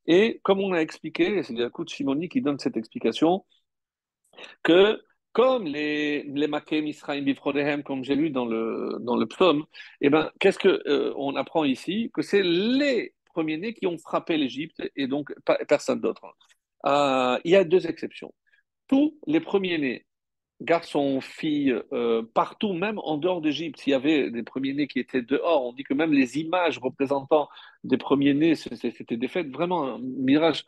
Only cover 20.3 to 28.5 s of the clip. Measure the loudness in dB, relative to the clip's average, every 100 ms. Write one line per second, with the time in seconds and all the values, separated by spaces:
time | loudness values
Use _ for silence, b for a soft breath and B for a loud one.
20.3 | _ _ -8 0 0 0 -2 0 -2 -6
21.3 | -6 -2 0 0 0 -2 -2 0 0 0
22.3 | -2 -2 -2 -4 -2 -4 -4 -4 -2 -2
23.3 | 0 -2 -2 -6 -6 0 0 2 2 2
24.3 | -4 -8 -6 -4 -2 -4 -4 -4 -4 -2
25.3 | -2 2 0 0 -6 -4 0 2 4 2
26.3 | 0 -2 0 0 -2 -4 -4 -2 -2 2
27.3 | 2 2 B B B -2 -2 2 2 4
28.3 | 4 2